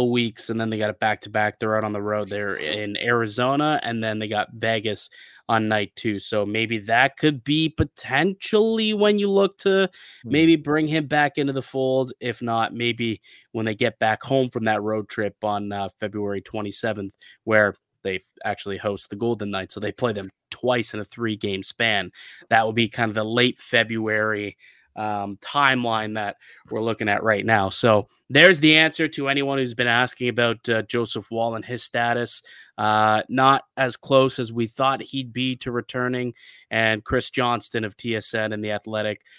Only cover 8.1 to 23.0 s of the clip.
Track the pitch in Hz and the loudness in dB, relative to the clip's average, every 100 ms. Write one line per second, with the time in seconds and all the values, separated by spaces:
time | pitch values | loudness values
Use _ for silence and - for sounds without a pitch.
8.1 | 135 175 190 - 214 226 226 220 214 208 | 0 0 0 0 2 2 2 0 2 4
9.1 | 208 202 196 196 - 196 190 185 - - | 4 2 2 2 0 0 2 2 -2 -20
10.1 | - 113 143 160 160 143 151 156 160 139 | -18 -2 4 6 4 2 0 0 0 0
11.1 | 147 143 - 139 135 - 135 131 131 127 | 2 0 0 -2 -2 -4 -2 0 2 0
12.1 | - 123 113 117 113 113 117 120 117 117 | -4 -8 -4 -2 0 0 -2 -2 -2 -4
13.1 | 107 _ - _ 113 110 104 117 - 110 | -4 _ -20 _ -4 -4 0 -2 0 0
14.1 | 107 - 135 127 123 110 107 107 107 101 | 0 0 0 0 -2 0 0 0 -4 -4
15.1 | - 104 - 104 104 104 101 98 - 107 | -4 -4 -4 -4 -2 -4 -6 -6 -6 -8
16.1 | 104 101 98 - 110 104 - 117 104 98 | -4 -4 -4 -6 -8 -6 -4 -4 -4 -8
17.1 | - - - - 110 104 - _ _ 98 | -12 -20 -10 2 4 4 2 _ _ -6
18.1 | 92 - - 107 101 101 98 107 98 - | -6 -8 -8 -6 -6 -6 -6 -4 -4 -8
19.1 | 104 117 110 104 98 92 - 104 - 123 | -4 -2 -2 -4 -6 -8 -8 -8 -2 -2
20.1 | 101 98 - _ - 123 123 113 107 101 | -2 -8 -14 _ -4 0 0 -2 -8 -10
21.1 | - 113 104 104 95 98 - 117 104 90 | -6 -6 -4 -4 -4 -6 -2 0 0 -2
22.1 | - - - - 113 110 110 113 - | -10 -20 -20 2 2 4 2 0 0